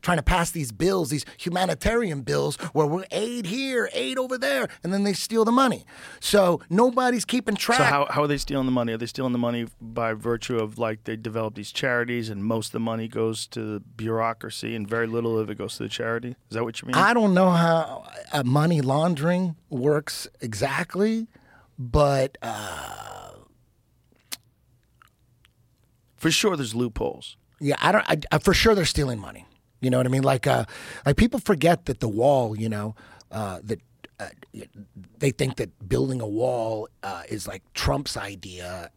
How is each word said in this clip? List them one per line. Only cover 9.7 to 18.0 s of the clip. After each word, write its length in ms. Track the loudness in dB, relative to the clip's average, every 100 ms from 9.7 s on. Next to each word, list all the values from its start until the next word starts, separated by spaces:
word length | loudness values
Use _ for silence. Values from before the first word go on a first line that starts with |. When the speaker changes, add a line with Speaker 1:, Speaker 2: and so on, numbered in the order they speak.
| -10
Speaker 2:
by 320 | -10 -4 -2
virtue 460 | -2 -2 -2 -2 -2
of, 180 | -2 -2
like, 280 | -4 -4 -8
they 100 | -8
develop 400 | -6 -4 -4 -6
these 160 | -10
charities 580 | -4 0 0 0 -2 -4
and 140 | -4 -2
most 220 | -2 -2
of 40 |
the 60 | -4
money 280 | -4 -4 -4
goes 400 | -2 -2 -2 -8
to 140 | -8 -6
the 60 | -8
bureaucracy 960 | -10 -8 -4 0 -2 -2 -8 -8 -6 -6
and 120 | -4
very 200 | -2 -2
little 280 | -2 0 0
of 80 | -2
it 100 | -6
goes 200 | -8 -8
to 60 |
the 40 | -8
charity? 440 | -4 -4 -4 -6 -12 _
Is 60 | -6
that 100 | -4
what 160 | -6
you 60 | -2
mean? 80 | 2
Speaker 1:
I 180 | 4
don't 200 | 4 4
know 180 | 6 6
how, 540 | 6 4 4 0 -8